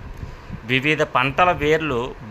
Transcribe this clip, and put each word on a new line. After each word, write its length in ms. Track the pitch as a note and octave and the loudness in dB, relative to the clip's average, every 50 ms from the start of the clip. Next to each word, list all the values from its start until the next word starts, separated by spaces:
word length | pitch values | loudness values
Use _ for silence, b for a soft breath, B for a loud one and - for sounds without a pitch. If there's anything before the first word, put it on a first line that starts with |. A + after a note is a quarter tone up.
| - - B B B B B B B B - - - | -14 -14 B B B B B B B B -12 -10 -2
వివిధ 360 | A2 B2+ C3 B2+ D3+ D#3 C#3 | 0 0 2 2 2 2 2
పంటల 500 | D3+ - - B2+ B2+ C#3 C#3 - F3+ F3+ | 0 2 2 2 2 2 2 4 4 4
వేర్లు 640 | F3 C#3+ D3 D3+ D#3 D#3+ D#3+ D3 C3 A2+ B2 - - - - G#2+ | 4 2 2 2 2 2 2 0 0 -2 -2 -4 -6 -10 -12 -6